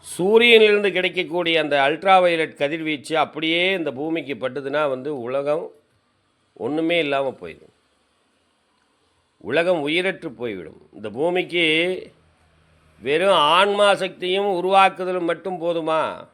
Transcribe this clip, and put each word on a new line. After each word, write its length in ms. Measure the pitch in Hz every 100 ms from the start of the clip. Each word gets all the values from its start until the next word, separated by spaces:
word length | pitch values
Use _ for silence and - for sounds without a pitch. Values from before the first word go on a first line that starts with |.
| -
சூரியனிலிருந்து 760 | - 185 226 240 226 214 208 202 180
கிடைக்கக்கூடிய 580 | 185 170 160 175 170 160
அந்த 120 | 151 143 139
அல்ட்ரா 280 | 160 190 190
வயலட் 300 | 180 165 151 120
கதிர்வீச்சு 540 | 143 165 156 147 117 156
அப்படியே 400 | 143 147 160 170 185 190
இந்த 120 | 151 127
பூமிக்கு 380 | 156 165 135 123
பட்டுதுன்னா 380 | 131 135 139 147 151
வந்து 180 | 131 135 143 117
உலகம் 400 | 139 139 156 185 - _ _ _ _ _ _ _ - 117
ஒண்ணுமே 320 | 151 165 170 147
இல்லாம 260 | 139 135 117
போயிடும். 340 | 87 76 - _ _ _ _ _ _ _ _ _ _ _ _ _ _ _ _ _ 92
உலகம் 320 | 143 170 175 143
உயிரற்று 420 | 165 180 180 165 117
போய்விடும். 420 | 120 95 80 82 _ -
இந்த 120 | 107 107
பூமிக்கு 480 | 165 180 160 170 160 156 175 185 - _ _ _ _ _ _ _ _ _ 110
வெறும் 320 | 156 190 180 147 170
ஆன்மா 300 | 202 202 202 185
சக்தியும் 460 | 185 - 180 190 202 180
உருவாக்குதலும் 720 | 180 196 190 190 185 185 170
மட்டும் 260 | 165 196 180
போதுமா? 380 | 170 165 160 160 123 85 -